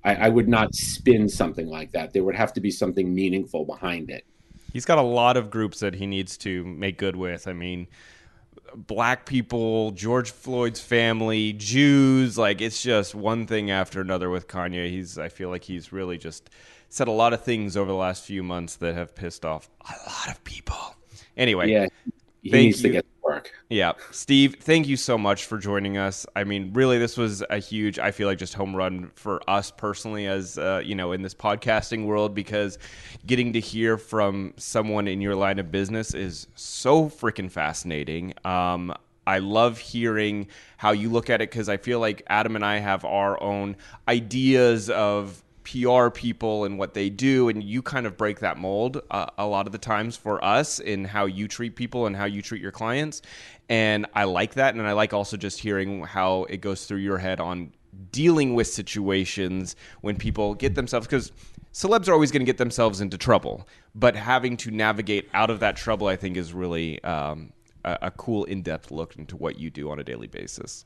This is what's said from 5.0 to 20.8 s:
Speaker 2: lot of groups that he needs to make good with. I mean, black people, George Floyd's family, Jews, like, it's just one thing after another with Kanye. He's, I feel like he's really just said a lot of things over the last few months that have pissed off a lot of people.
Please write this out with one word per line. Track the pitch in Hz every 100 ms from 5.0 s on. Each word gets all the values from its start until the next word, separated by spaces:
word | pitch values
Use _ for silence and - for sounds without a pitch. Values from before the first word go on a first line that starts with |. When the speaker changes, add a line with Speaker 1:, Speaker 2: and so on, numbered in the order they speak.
Speaker 2:
lot | 127 120 120 123
of | 107
groups | 110 107 -
that | 104
he | 92 98
needs | 98 92 -
to | 101 90
make | 90 80 98 90
good | 98 90
with. | 92 85 -
I |
mean, | 90 90 90 87 - - - - _ _ - -
black | 123 - 113 117 127
people, | - 131 110 120 113 110 110
George | 92 107 123 117
Floyd's | - 127 123 120 113
family, | - 120 117 113 110 110 107
Jews, | 107 104 127 143 139 135 131 127 110
like, | 107 98
it's | 110 -
just | 123 110 98
one | 104 104 117 107
thing | 110 104
after | 95 92 95
another | 92 92 90
with | 90 87
Kanye. | 92 90 90 87
He's, | 92 87 87
I | 80
feel | - 90
like | 90
he's | - 90 80
really | 95 92 85
just | 82 - _ _ - - _
said | - 120
a |
lot | 110 117
of | 117
things | - 113 101 95
over | 95
the | 95
last | 92 92
few | - 98
months | 92 87 85 -
that | 85
have | 85 85
pissed | - 90 - 80
off | 78 - _ -
a | - -
lot | - -
of | -
people. | - - - -